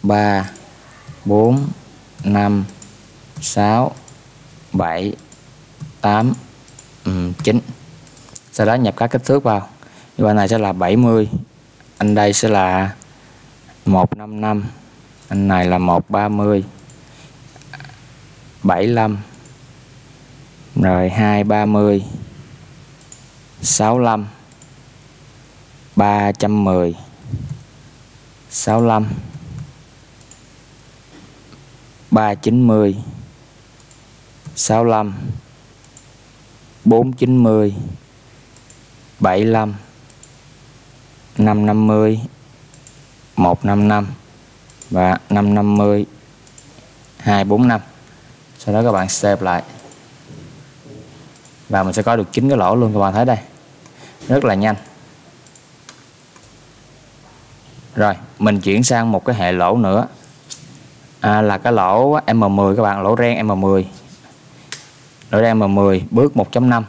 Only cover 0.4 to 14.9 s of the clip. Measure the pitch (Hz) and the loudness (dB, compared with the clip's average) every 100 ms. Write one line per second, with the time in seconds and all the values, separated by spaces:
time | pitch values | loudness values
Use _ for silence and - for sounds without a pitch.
0.4 | 95 - - - - - - - 101 104 | -4 -12 -20 -20 -20 -20 -20 -12 0 2
1.4 | 110 135 143 - - - - - 98 101 | 4 2 -2 -10 -20 -20 -20 -8 -2 0
2.4 | 104 101 95 - - - - - - - | 0 -2 -4 -12 -20 -20 -20 -20 -20 -14
3.4 | - - 104 113 131 - - - - - | -8 -2 2 2 0 -6 -20 -20 -20 -20
4.4 | - - - - 85 82 101 - - - | -20 -20 -8 -4 -4 -4 -6 -8 -16 -20
5.4 | - - - - - - 104 104 120 - | -20 -20 -20 -20 -20 -6 0 0 0 -4
6.4 | - - - - - - - 92 87 92 | -12 -20 -20 -20 -20 -12 -6 -4 -6 -4
7.4 | 87 240 - - - - - - - - | -2 -2 -4 -18 -20 -20 -20 -20 -20 -20
8.4 | - - 107 123 113 - 117 127 127 139 | -18 -2 0 2 0 -2 -2 -2 0 0
9.4 | 131 104 95 - - - - - 107 107 | 2 -2 -4 -20 -20 -20 -18 -2 0 2
10.4 | 98 113 101 92 90 110 120 113 107 - | 2 0 -2 -2 0 2 4 2 0 -4
11.4 | - - - - - - 104 104 104 101 | -10 -20 -20 -20 -20 -4 0 2 2 0
12.4 | 113 104 92 92 98 - - - - - | 0 2 0 0 -4 -8 -20 -20 -20 -20
13.4 | - - - - - 95 90 101 107 107 | -20 -20 -20 -8 0 2 2 -4 -12 -6
14.4 | 107 104 104 - - | -4 -4 -6 -14 -20